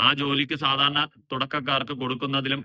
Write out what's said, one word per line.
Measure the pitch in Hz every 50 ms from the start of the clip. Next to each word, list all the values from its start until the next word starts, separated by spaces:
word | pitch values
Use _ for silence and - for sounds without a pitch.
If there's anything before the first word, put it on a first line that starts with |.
ആ | 113 131 143
ജോലിക്ക് | 139 143 143 143 139 143 131 156
സാധാരണ | 139 156 135 135 135 143 143 147 147 151 151 - - - - 135
തുടക്കക്കാർക്ക് | 131 135 139 - 147 127 143 139 135 127 143 147
കൊടുക്കുന്നതിലും | 123 123 123 131 120 143 135 139 139 131 131 135 - -